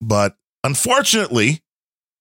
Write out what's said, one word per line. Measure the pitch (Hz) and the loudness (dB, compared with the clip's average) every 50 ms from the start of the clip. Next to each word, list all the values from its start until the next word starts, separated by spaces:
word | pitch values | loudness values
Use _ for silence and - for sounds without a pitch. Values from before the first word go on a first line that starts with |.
But | 117 110 107 104 101 101 - _ _ _ _ _ - | -4 -2 0 0 0 0 -4 _ _ _ _ _ -6
unfortunately, | 135 139 - - 240 254 277 - - 220 220 196 - 120 117 104 131 156 - - _ _ _ _ _ _ _ _ _ _ _ | -4 -4 -2 -2 0 0 2 2 2 0 0 0 0 0 2 2 2 0 -4 -8 _ _ _ _ _ _ _ _ _ _ _